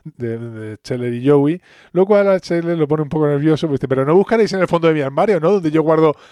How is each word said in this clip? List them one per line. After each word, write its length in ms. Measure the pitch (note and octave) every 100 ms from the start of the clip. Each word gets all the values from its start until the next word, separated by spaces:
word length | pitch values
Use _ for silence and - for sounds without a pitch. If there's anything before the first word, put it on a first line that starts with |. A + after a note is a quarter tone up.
de, 360 | D#3 - A#2+ A2+
de 400 | A#2 A2 G#2+ G#2+
Chandler 300 | - B2+ B2
y 160 | A#2+ C3+
Joey, 320 | C#3+ C#3+ F3+ _ _ _
lo 140 | E3+ F#3+
cual 220 | G3+ G3+
a 120 | F#3
Chandler 380 | - E3+ E3+ E3+
lo 100 | C#3
pone 140 | D#3
un 60 | C#3+
poco 160 | D#3+ D3
nervioso, 400 | C#3+ D#3 D3+ D#3+
pues 100 | C3+
dice, 60 | C3
"Pero 180 | C3+
no 100 | C3+
buscaréis 380 | F3+ G3 A3+ G#3
en 60 | F#3+
el 60 | F3
fondo 220 | E3+ E3
de 60 |
mi 80 | D#3
armario, 360 | C3+ C#3+ G#3+ F3+
¿no? 140 | E3
Donde 180 | G3+ D#3+
yo 120 | D#3
guardo 340 | D#3 D#3+ D#3 - -